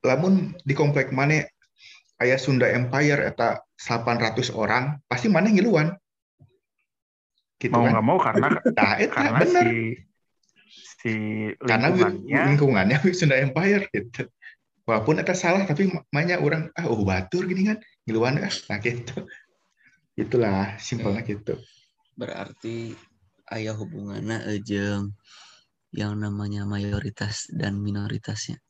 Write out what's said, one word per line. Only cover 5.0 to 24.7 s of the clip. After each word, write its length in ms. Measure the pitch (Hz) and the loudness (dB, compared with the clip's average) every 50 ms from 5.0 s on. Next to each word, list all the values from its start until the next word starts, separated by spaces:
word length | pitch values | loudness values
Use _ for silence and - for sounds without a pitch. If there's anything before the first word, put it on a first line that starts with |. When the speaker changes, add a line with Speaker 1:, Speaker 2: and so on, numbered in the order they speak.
| _ | _
Speaker 1:
pasti 240 | _ 120 123 - 226 | _ -6 -2 2 2
maneh 240 | 202 160 185 226 | 4 4 4 6
ngiluan. 400 | 214 190 185 240 202 156 151 165 - - _ _ _ _ _ _ _ _ - _ _ _ _ _ _ _ _ _ _ _ _ _ _ _ _ _ _ _ _ _ _ _ | 4 4 4 4 4 4 2 2 -2 -6 _ _ _ _ _ _ _ _ -20 _ _ _ _ _ _ _ _ _ _ _ _ _ _ _ _ _ _ _ _ _ _ _
Gitu 160 | - 117 - | -4 0 2
Speaker 2:
Mau 80 | 117 120 | 4 4
Speaker 1:
kan? 80 | - | 4
Speaker 2:
nggak 140 | - 113 107 123 | 4 4 4 4
mau 80 | 170 | 2
karena, 320 | 185 - - 110 - - 147 - - - | 2 2 2 2 2 2 2 2 2 0
Speaker 1:
<laughs> 140 | 262 - - | 0 2 4
Tah, 160 | 208 196 - | 4 4 4
eta 160 | - - - | 2 0 0
Speaker 2:
karena 280 | - - 285 285 226 254 - | 0 0 0 2 4 4 4
Speaker 1:
bener. 200 | 349 359 359 359 | 4 4 4 4
Speaker 2:
si, 100 | 349 349 - - - - - - _ _ _ _ _ _ _ _ _ _ _ _ _ - - - - - | 4 2 0 -2 -4 -6 -8 -14 _ _ _ _ _ _ _ _ _ _ _ _ _ -20 -20 -20 -20 -20
si 180 | _ - 120 110 110 107 107 107 110 107 107 - _ | _ -6 -4 -4 -4 -4 -4 -4 -4 -4 -6 -8 _
Speaker 1:
Karena 320 | - 127 113 117 123 151 | -2 0 2 2 4 4
wi-, 80 | 180 185 - 101 - - - | 4 4 4 2 2 -4 -6
Speaker 2:
lingkungannya. 160 | - 143 139 165 143 | -2 0 2 4 4
Speaker 1:
lingkungannya 500 | 143 147 147 139 123 98 92 101 123 147 - 190 | 4 4 4 4 4 4 4 4 2 4 4 2
<laughs> 120 | 180 180 | 2 4
Sunda 160 | 170 151 135 | 4 4 4
Empire 560 | 131 139 143 131 156 175 196 202 202 196 - | 4 2 2 0 0 2 2 2 2 0 -2
gitu. 400 | - 104 98 - - - 127 - _ _ - - - _ _ _ _ _ _ | -6 -6 -6 -6 -10 -10 -10 -10 _ _ -20 -20 -20 _ _ _ _ _ _
Walaupun 320 | - 113 107 107 127 160 185 | 0 0 2 2 2 0 2
eta 160 | 185 185 180 | 2 -2 -2
salah, 320 | 180 - 170 175 196 196 | 0 2 2 2 2 2
tapi 240 | 190 151 151 196 190 | 0 0 0 0 0
ma-, 160 | 180 165 - _ - | 0 -4 -8 _ -2
manya 240 | 147 160 175 180 85 | -2 0 0 0 0
orang, 320 | 151 147 165 160 160 - | 0 0 0 -2 -4 -8
"Ah, 140 | - - 175 | -8 -6 -2
oh 160 | 143 117 107 | -2 0 0
batur 420 | 101 95 92 92 95 - - 175 190 | 2 0 0 0 -2 -2 -4 -4 -2
gini 220 | 185 185 190 190 | -2 0 0 2
kan, 120 | 214 214 214 - _ _ _ _ | 0 0 -2 -6 _ _ _ _
ngiluan 320 | - 110 110 113 127 139 - | -2 0 0 0 2 0 -2
ah," 160 | - 202 - - - - | -2 -4 -6 -8 -6 -6
nah 80 | 104 104 | -8 -4
gitu. 460 | 107 120 120 120 - - - - - - - - _ _ _ _ _ _ _ _ _ _ _ _ _ _ _ | -4 -4 -4 -4 -10 -10 -10 -10 -12 -12 -18 -20 _ _ _ _ _ _ _ _ _ _ _ _ _ _ _
Itulah, 640 | - 107 - - 123 113 107 98 95 98 101 101 - | -6 -4 0 2 2 2 2 2 0 -2 -2 -6 -10
simpelnya 420 | - - 127 117 - 107 98 110 | -8 -8 -6 -4 -2 -2 -2 -2
Speaker 3:
Oke. 140 | 110 - 104 | -4 -6 -8
Speaker 1:
gitu. 240 | 104 - - - - - _ _ _ _ _ _ _ _ _ _ | -8 -6 -8 -8 -8 -10 _ _ _ _ _ _ _ _ _ _
Speaker 3:
Berarti 800 | - - - - - 101 - 127 _ - 113 113 117 117 113 113 110 - _ _ _ _ _ _ _ _ - | -12 -10 -10 -10 -10 -12 -14 -14 _ -10 -10 -8 -8 -10 -10 -14 -16 -20 _ _ _ _ _ _ _ _ -12
aya 240 | 101 110 107 110 110 | -10 -8 -6 -6 -6
hubunganna, 720 | 110 107 - - 104 101 101 101 104 101 107 113 113 - | -8 -10 -10 -10 -12 -12 -10 -10 -8 -6 -6 -6 -6 -4
eh, 160 | 104 104 101 | -6 -6 -6
jeung 560 | 101 101 | -4 -4